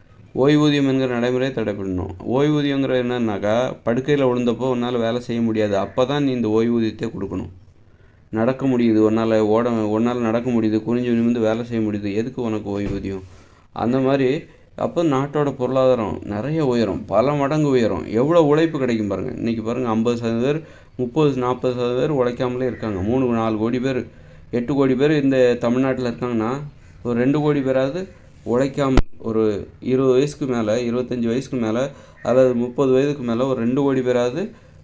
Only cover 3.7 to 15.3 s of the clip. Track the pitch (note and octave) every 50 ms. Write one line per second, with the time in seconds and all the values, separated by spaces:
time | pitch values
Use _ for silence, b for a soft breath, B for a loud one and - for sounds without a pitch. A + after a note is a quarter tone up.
3.7 | - - - A#2+ A#2 B2 C3 D3 D3 C#3 C3+ B2+ B2 B2 B2 A#2+ A#2 A2 A#2+ C3
4.7 | B2+ A#2+ A#2+ B2 B2+ A#2+ A#2 A2+ A#2 B2 A#2+ - A#2 A#2 A#2 A2+ A2 A2 G#2+ G#2
5.7 | G2+ G2 G2 G2 - - B2+ B2 C#3+ D3 C#3+ C#3 B2+ B2 A#2 G#2+ G#2+ A2 A2+ A#2
6.7 | A#2 A#2 A2+ A2 G#2+ - - A2+ - - G2+ F#2+ - F2+ F2+ F2+ - - - -
7.7 | - - b b b b b b b b b b - A2 A2+ A#2+ C3 C3 C#3+ C3+
8.7 | B2+ A#2+ A#2+ A#2 A2 G#2+ G#2+ A2 G#2+ A2 A2+ A2+ A2+ A2 A2 G#2 G#2+ A2+ A#2+ B2
9.7 | A#2 A2+ G#2+ G#2 G#2+ A2 A#2 A#2+ B2 B2 A#2+ A2+ A2+ A#2 A#2+ B2+ A#2+ A#2 A2 A2
10.7 | G#2+ A2 G#2+ A2 A#2 B2 B2 B2 A#2+ A#2 A2+ A#2 A#2+ B2 A2+ G#2+ A2+ A2+ A#2+ A#2
11.7 | A#2+ A2+ A2 G#2+ G#2 G#2 G2+ G#2 G2 G#2+ A#2 C3 C3 - B2 A2+ A2 G#2+ G2 G2
12.7 | G2+ G2+ G2+ G2+ G2 G2 F#2+ F#2+ G2 F#2+ F#2 b b b b b b b b b
13.7 | b - - A2+ B2 C3+ C3+ C3 C#3 C#3 C3+ B2+ C3+ E3 E3 B B B B B
14.7 | B - - A#2+ - E3 F3 E3 C#3 C3 C#3 C#3+